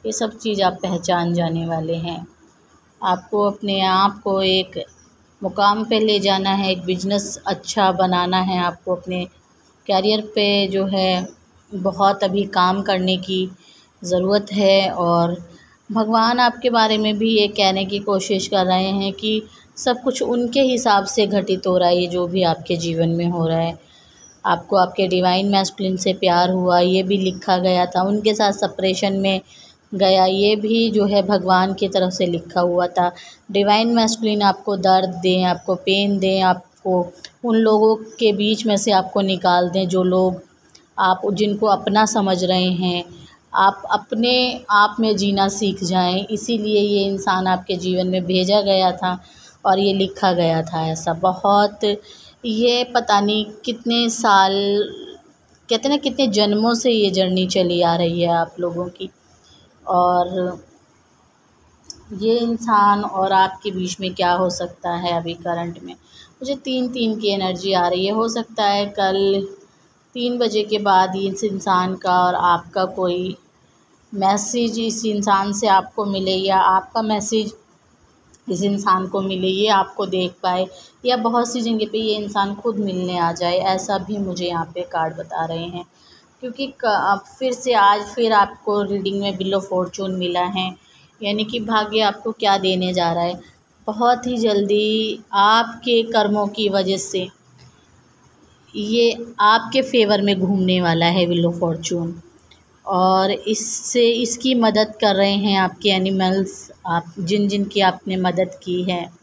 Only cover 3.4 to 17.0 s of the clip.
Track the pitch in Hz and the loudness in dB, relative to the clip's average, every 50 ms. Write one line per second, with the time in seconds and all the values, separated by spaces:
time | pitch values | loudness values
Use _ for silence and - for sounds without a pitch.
3.4 | 208 202 202 202 - 202 196 190 190 190 185 190 196 202 202 208 - 208 196 190 | 0 0 -2 -4 -6 -4 -2 0 0 2 2 4 2 2 0 -2 -4 -2 -2 0
4.4 | 190 190 185 190 185 - - - - - - _ _ _ _ _ _ _ _ _ | 2 2 2 2 0 -2 -8 -12 -12 -12 -18 _ _ _ _ _ _ _ _ _
5.4 | 196 185 165 - 202 202 202 220 214 220 226 214 220 220 214 202 196 196 190 190 | -8 -8 -2 2 2 2 2 2 0 0 0 2 2 2 2 2 2 2 0 2
6.4 | 190 196 190 196 196 190 190 180 170 175 185 180 185 196 202 202 202 208 - - | 2 2 2 2 2 0 -2 -2 -2 -4 -4 -2 -2 -2 -2 -2 -2 -6 -12 -8
7.4 | - 196 190 185 - - - 220 196 190 180 180 185 185 180 175 180 180 185 185 | -6 -6 -6 -6 -8 -6 0 2 2 2 2 2 0 2 2 0 0 0 0 0
8.4 | 185 190 185 180 175 175 175 175 _ 185 180 175 175 185 180 180 175 180 _ _ | 0 0 -2 -2 -2 -2 -4 -6 _ -6 -6 -6 -6 -8 -6 -6 -8 -8 _ _
9.4 | _ _ _ _ _ _ _ _ _ - 196 190 190 208 214 214 214 208 - 214 | _ _ _ _ _ _ _ _ _ 0 0 2 2 2 0 0 -2 -4 -2 0
10.4 | 202 202 202 202 202 190 190 196 190 190 196 190 190 185 185 185 185 - - _ | 0 2 2 0 0 0 -2 -2 -2 -2 0 0 0 0 0 -2 -4 -8 -14 _
11.4 | _ _ _ _ _ _ 208 190 180 196 180 180 202 196 202 196 208 190 185 202 | _ _ _ _ _ _ -10 -4 -4 -4 0 4 2 2 4 2 -2 -2 0 -2
12.4 | 196 196 - 190 175 180 190 202 190 208 196 185 185 185 185 180 180 190 190 185 | -4 0 2 2 4 4 2 0 0 0 0 0 2 0 0 -2 -2 -4 -2 -2
13.4 | 185 185 - _ _ - - - _ _ _ _ - 175 180 180 185 190 202 208 | -4 -4 -8 _ _ -20 -20 -20 _ _ _ _ -4 -2 0 0 2 2 0 0
14.4 | 202 - 196 202 202 190 196 196 190 180 - 180 175 175 170 170 170 170 175 175 | 0 -2 -2 2 4 4 4 4 4 0 -2 0 2 2 4 4 2 0 -2 -6
15.4 | - - - - - _ _ _ _ - 208 220 220 214 226 226 226 226 247 254 | -10 -18 -20 -20 -20 _ _ _ _ -4 -2 -2 0 2 2 2 2 2 2 2
16.4 | 247 240 240 247 - 247 233 233 220 214 214 214 | 2 2 0 0 -2 0 2 2 2 2 2 0